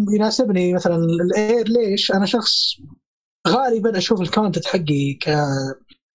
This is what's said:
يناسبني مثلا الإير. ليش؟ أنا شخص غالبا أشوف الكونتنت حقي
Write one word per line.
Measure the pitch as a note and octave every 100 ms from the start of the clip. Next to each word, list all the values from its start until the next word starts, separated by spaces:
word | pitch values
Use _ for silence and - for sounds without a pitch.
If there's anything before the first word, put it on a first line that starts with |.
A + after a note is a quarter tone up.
| G#3
يناسبني | G#3 G#3+ A#3+ A#3 F#3 F3+
مثلا | F3+ F3 E3+
الإير. | E3 E3+ F3+ G3 G#3+ A#3 G#3+
ليش؟ | A#3 G#3+ G3+ -
أنا | F#3+ G3
شخص | A#3+ G#3+ - - - - - _ _ _ _ -
غالبا | A3+ C4 A3+ A3+ F#3+
أشوف | - G#3
الكونتنت | E3+ G#3+ G#3 E3 -
حقي | F#3+ D3+ C#3+ C#3 C3+ D#3+ D3+ D3 C3+ C3+ C3+ _ - _